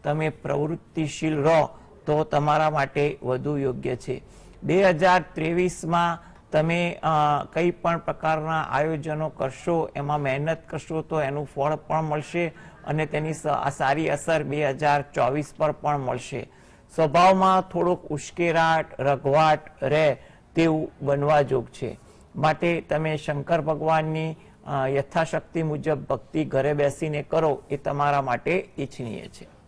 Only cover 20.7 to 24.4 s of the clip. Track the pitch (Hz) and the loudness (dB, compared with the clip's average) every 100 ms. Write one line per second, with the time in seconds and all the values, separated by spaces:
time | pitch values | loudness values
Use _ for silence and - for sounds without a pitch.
20.7 | 156 - - 139 143 143 151 143 131 117 | 2 -4 -6 -2 0 4 4 4 -2 -4
21.7 | - 120 - - - - - 156 156 170 | -10 -10 -10 -20 -20 -14 -2 0 0 0
22.7 | 165 - 151 160 151 - 143 143 165 151 | -2 -2 -2 -2 -4 -4 -6 0 0 0
23.7 | 151 160 160 156 156 160 160 | -2 2 2 0 -4 -4 -8